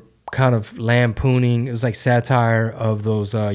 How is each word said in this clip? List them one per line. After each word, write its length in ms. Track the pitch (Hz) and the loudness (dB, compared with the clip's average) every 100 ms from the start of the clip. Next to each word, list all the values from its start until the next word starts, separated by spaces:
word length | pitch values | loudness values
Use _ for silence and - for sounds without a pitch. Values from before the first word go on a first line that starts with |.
| - _ - | -6 _ -10
kind 220 | - 131 | 0 2
of 220 | 117 104 - | 2 -2 -6
lampooning, 920 | 113 120 120 104 131 127 123 117 127 | 0 2 2 0 0 2 2 0 -2
it 40 | |
was, 100 | 117 | -4
like, 100 | 120 | -4
satire 760 | 107 - 123 - 127 117 113 113 | -2 0 0 2 2 2 2 0
of 340 | - 113 107 | -2 -2 -2
those, 300 | 107 107 101 | 0 -2 -2
uh, 140 | 110 104 | -2 -2